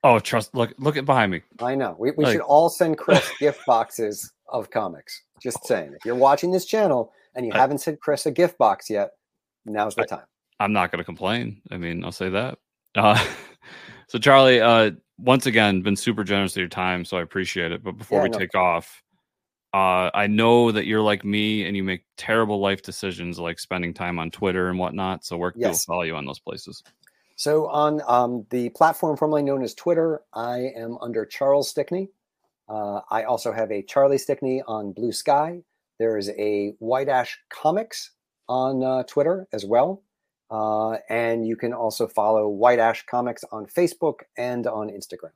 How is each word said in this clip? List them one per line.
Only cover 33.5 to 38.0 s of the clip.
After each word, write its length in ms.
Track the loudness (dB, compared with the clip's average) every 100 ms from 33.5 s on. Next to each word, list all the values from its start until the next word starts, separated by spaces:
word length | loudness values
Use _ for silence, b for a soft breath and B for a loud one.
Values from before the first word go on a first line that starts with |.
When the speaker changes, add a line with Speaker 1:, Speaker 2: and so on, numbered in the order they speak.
Speaker 2:
have 180 | -4 -4
a 120 | -4
Charlie 360 | -2 4 4 2
Stickney 420 | 0 -4 -2 -4 -6
on 260 | -8 -8
Blue 200 | -6 -6
Sky. 500 | -2 0 2 0 -6 _ _ _ _
There 160 | -2 -2
is 120 | -4
a 440 | -4 -2 0 -4 -6
White 280 | -2 -2 2
Ash 300 | 0 -2 -10 _
Comics 600 | -2 0 0 -4 -12